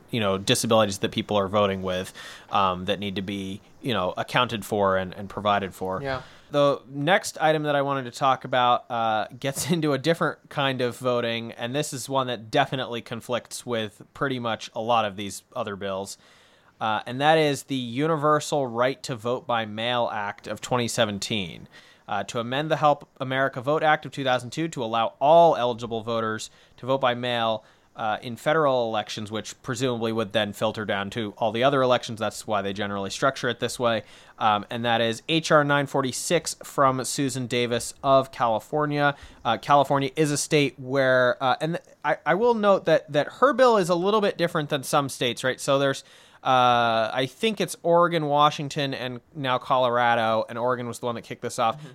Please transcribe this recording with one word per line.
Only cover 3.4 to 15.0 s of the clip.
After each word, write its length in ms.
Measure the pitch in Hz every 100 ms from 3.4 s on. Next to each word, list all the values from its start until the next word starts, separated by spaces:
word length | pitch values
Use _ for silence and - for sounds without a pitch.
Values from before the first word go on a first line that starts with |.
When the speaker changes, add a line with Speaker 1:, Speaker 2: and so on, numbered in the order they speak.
| 95 98 - -
Speaker 1:
you 100 | 143
know, 220 | 104 92 -
accounted 480 | 110 139 123 113 95
for 320 | 107 98 95
and, 160 | 92
and 160 | 98 98
provided 460 | - 104 101 98 -
for. 260 | 92 95
Speaker 2:
Yeah. 200 | 139 131 - - -
Speaker 1:
The 300 | 143 143 135 123
next 460 | 139 143 202 - -
item 220 | 156 156
that 120 | 147 143
I 80 |
wanted 220 | 139 139 120
to 60 |
talk 320 | - 139 127
about, 460 | 127 127 123 123 -
uh, 380 | 117 113 107 98 123
gets 300 | 135 135 -
<laughs> 0 |
into 220 | 170 151
a 60 | 131
different 500 | 151 165 156 - _
kind 320 | - 135 127
of 160 | 123 113
voting, 540 | 127 120 117 113 117
and 240 | - 120 139
this 180 | 147
is 160 | 135 113
one 160 | 135 127
that 240 | 117 110
definitely 520 | 143 135 135 113 117
conflicts 640 | - 117 - 117 - - 123
with 340 | 117 107 - - -
pretty 240 | 139 127
much 320 | 117 107 -
a 80 | 120
lot 240 | 113 120